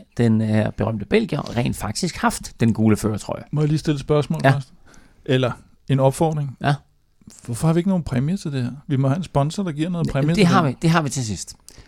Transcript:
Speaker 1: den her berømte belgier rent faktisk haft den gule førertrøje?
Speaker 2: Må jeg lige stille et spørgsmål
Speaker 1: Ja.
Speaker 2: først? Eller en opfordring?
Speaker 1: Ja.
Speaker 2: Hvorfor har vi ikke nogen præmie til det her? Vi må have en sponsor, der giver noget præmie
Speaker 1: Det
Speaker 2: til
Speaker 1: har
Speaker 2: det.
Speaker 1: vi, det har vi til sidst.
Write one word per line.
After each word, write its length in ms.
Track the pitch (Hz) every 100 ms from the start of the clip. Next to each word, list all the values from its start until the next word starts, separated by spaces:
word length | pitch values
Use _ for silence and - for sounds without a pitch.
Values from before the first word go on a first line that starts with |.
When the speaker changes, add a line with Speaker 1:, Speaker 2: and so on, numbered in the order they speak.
| - -
Speaker 1:
den 240 | 120 110
her 300 | 110 107 107
berømte 340 | - 107 110 101
belgier 500 | 214 214 147 - 110
rent 200 | 127 113
faktisk 400 | 98 - 180 -
haft 440 | 233 - - -
den 120 | 117
gule 220 | 110 110 104
førertrøje? 460 | 107 104 - - -
Speaker 2:
Må 80 | 147
jeg 80 | 151
lige 100 | 151
stille 160 | -
et 60 | 143
spørgsmål 400 | 135 151 - 160
Speaker 1:
Ja. 60 | 139
Speaker 2:
først? 220 | 139 - - - - - _ -
Eller 260 | 131 123 - - _ _
en 120 | 131
opfordring? 560 | 135 135 165 156 143 120
Speaker 1:
Ja. 120 | 123 143 - _ _ _ - - -
Speaker 2:
Hvorfor 200 | 117 160
har 80 |
vi 40 | 165
ikke 80 | 180
nogen 160 | 185
præmie 320 | 147 135 139 196
til 160 | 165
det 100 | 139
her? 80 | 123 147 -
Vi 100 | 139
må 120 | 139
have 80 | 185
en 60 |
sponsor, 400 | 151 143 143 160
der 100 | 190
giver 160 | 147 160
noget 180 | 175 -
præmie 200 | 139 147
Speaker 1:
Det 80 | 175
Speaker 2:
til 80 | 180
Speaker 1:
har 160 | 185
Speaker 2:
det. 80 | 156
Speaker 1:
vi, 60 | 120
det 80 | 165
har 120 | 170
vi 60 | 147
til 160 | 135
sidst. 300 | 117 95 - - - -